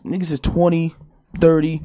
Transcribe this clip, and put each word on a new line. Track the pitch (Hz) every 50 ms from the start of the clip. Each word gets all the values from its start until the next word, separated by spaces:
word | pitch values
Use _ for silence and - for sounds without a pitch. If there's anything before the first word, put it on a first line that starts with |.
| _
niggas | - 170 185 180 160
is | 151 135
twenty, | - - - 175 175 175 170 165 165 165 - - - - _ _ _ _ - 175
thirty. | 170 165 160 156 156 160 160 151